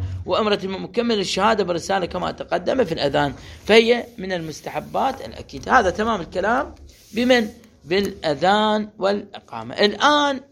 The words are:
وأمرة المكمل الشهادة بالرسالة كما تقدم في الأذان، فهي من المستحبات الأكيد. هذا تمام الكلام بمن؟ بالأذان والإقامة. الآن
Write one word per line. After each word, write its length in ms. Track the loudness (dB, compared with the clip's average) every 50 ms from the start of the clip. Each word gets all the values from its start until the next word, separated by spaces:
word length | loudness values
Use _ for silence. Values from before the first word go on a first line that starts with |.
| -6 -8 -8 -8 -4
وأمرة 340 | -2 0 2 2 2 0 0 -2
المكمل 560 | -6 -6 -6 -8 -4 -2 -2 0 0 0 0
الشهادة 440 | 0 -2 0 2 2 2 4 2 0
بالرسالة 420 | 0 -2 -4 -2 -2 -2 -2 -2
كما 260 | -2 -4 -4 -4 -4
تقدم 520 | -4 -6 -6 -4 -4 -2 0 0 0 0 0
في 80 | 0
الأذان، 420 | 0 -2 -2 0 2 2 0 0 -2 -8 -16 -18 -20 -12 2
فهي 400 | 6 6 8 8 6 2 2 0 -8 -12
من 140 | -10 -6 -4
المستحبات 960 | -4 -4 -6 -8 -12 -10 -12 -8 -8 -8 -8 -4 -2 -2 0 0 -2 -6 -12
الأكيد. 440 | -14 -14 -14 -16 -14 -14 -12 -2 4
هذا 200 | 4 4 4 4
تمام 320 | 0 0 -2 -2 -2 -4
الكلام 540 | -4 -6 -4 -2 0 0 0 0 -2 -6 -10 -18 -20 -20 -20 -20 -20 -8 -2
بمن؟ 360 | 0 4 4 4 4 2 0 -6 -14 -20 -20 -20 _ -6
بالأذان 1040 | 0 0 0 0 0 -4 -4 -2 -2 0 2 2 2 4 4 2 2 0 0 -2 -6 -8
والإقامة. 800 | -2 0 0 0 -2 -6 -12 -18 -20 -18 -12 -12 -12 -10 -8 0
الآن 640 | 2 2 2 2 4 4 4 4 4 2 0 -2 -4 -8 _